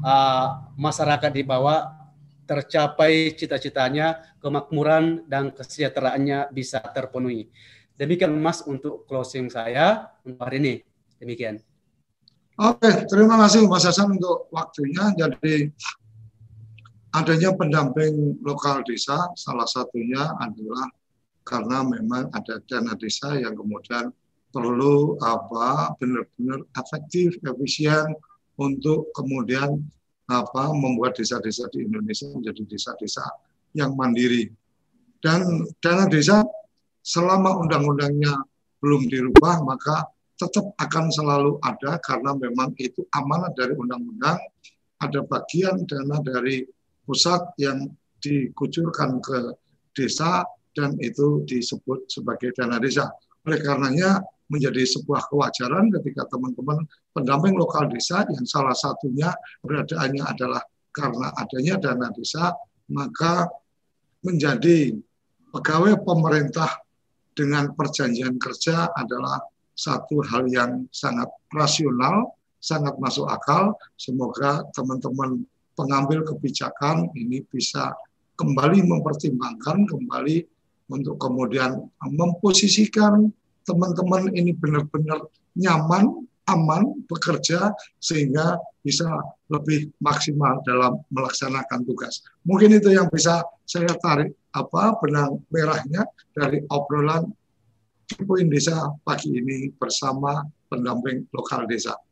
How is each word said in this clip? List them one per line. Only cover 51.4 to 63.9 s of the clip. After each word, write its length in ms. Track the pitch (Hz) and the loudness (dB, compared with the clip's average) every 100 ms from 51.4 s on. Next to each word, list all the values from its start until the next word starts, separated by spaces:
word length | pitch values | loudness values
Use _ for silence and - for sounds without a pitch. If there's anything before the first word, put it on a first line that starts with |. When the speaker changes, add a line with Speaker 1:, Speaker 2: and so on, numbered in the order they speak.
Speaker 2:
disebut 640 | 143 123 117 107 - 127 - | -2 -4 -4 -8 -6 -8 -8
sebagai 480 | - 117 113 123 123 | -8 -6 -4 -6 -4
dana 240 | 120 117 | -2 0
desa. 320 | 127 117 - - _ _ | 0 0 -4 -8 _ _
Oleh 160 | 156 151 | -4 -2
karenanya, 640 | 143 139 139 143 185 190 - _ _ | 0 0 0 2 4 2 0 _ _
menjadi 360 | 147 131 120 | -2 0 2
sebuah 440 | 127 147 147 139 - | 0 0 -2 -4 0
kewajaran 560 | 143 123 - 123 170 220 180 | 0 0 -2 -2 4 4 2
ketika 280 | 143 127 120 | -2 -6 -6
teman-teman 560 | 127 127 123 131 151 160 _ _ - | -6 -6 -6 -2 -2 -4 _ _ -4
pendamping 400 | 127 139 190 190 | 0 2 4 4
lokal 320 | 165 151 143 | 2 0 -2
desa 400 | 120 - 180 - | -2 -2 -2 -2
yang 160 | 143 | -4
salah 320 | 123 147 135 123 | -4 -2 0 -2
satunya 560 | 139 131 143 135 165 - - - | -4 -4 -4 0 -2 -2 -12 -16
beradaannya 560 | - 147 139 165 135 139 | -6 -6 -4 -2 -2 -2
adalah 400 | - 110 123 123 - _ _ | -4 -4 -4 -4 -8 _ _
karena 400 | - 139 117 127 - | -6 -4 -4 -6 -6
adanya 400 | 107 127 147 196 | -6 -2 -2 0
dana 320 | 139 123 120 | -2 -2 -4
desa, 400 | 113 117 156 175 175 - _ _ | -6 -8 -4 -4 -4 -14 _ _
maka 560 | 143 135 - 160 175 170 - _ _ _ | -6 -6 -2 0 2 -2 -6 _ _ _